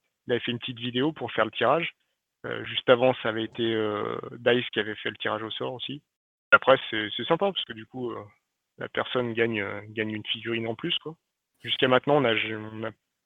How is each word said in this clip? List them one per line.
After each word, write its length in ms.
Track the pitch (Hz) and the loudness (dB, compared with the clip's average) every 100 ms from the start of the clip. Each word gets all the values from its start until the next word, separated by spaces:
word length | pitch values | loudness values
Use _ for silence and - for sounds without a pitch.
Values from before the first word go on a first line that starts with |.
| _ _ - | _ _ -2
il 60 | |
avait 80 | 120 | -2
fait 100 | - | -2
une 80 | 120 | -6
petite 200 | - 117 | -6 -8
vidéo 340 | 123 123 147 | -4 0 0
pour 180 | 156 120 | -2 -4
faire 140 | - 110 | 0 0
le 60 | |
tirage. 420 | - 117 160 170 - _ _ _ _ 123 | 2 2 4 0 -8 _ _ _ _ -8
Euh, 200 | 117 113 | -8 -6
juste 240 | 113 - | 0 6
avant, 240 | 120 127 123 | 8 6 4
ça 60 | 117 | 0
avait 160 | 110 113 | -2 -4
été, 180 | - | -2
euh, 540 | 113 110 107 104 110 117 - 123 | 0 0 0 -2 -2 -6 -8 -2
Dice 300 | 120 123 120 | 2 2 2
qui 80 | 117 | -2
avait 140 | 107 107 | -2 -4
fait 140 | 120 | -8
le 60 | 107 | -6
tirage 280 | 113 107 | -4 -4
au 80 | 110 | -6
sort 200 | - 127 | -6 -8
aussi. 300 | 123 - 143 - _ _ _ _ | -8 -10 -12 -16 _ _ _ _
Après, 260 | - - 131 - | 6 8 4 4
c'est, 180 | 110 104 - | -2 -2 -2
c'est 100 | 117 | 0
sympa 240 | 170 202 | 2 0
parce 140 | 175 | -2
que 80 | - | -8
du 120 | 110 113 | -12 -14
coup, 260 | 131 120 | -8 -8
euh, 80 | 107 107 _ _ _ _ - | -8 -12 _ _ _ _ -12
la 80 | - | -6
personne 440 | - 113 127 120 | -4 -2 -2 0
gagne, 260 | 113 117 107 | 2 2 0
euh, 200 | 101 104 107 | -4 -6 -8
gagne 220 | 110 107 | -4 -4
une 140 | 107 - | -4 -6
figurine 420 | 123 110 117 113 | -6 -4 -4 -4
en 80 | 113 | -4
plus, 200 | 165 - | -4 -6
quoi. 160 | 151 165 _ _ _ _ | -8 -14 _ _ _ _
Jusqu'à 240 | 117 - 131 | -6 0 4
maintenant, 300 | 127 - 147 | 4 4 4
on 80 | 123 | 4
a, 100 | 110 | 0
on 480 | 107 110 107 110 | -2 -6 -10 -8
a, 80 | 110 - _ _ | -10 -10 _ _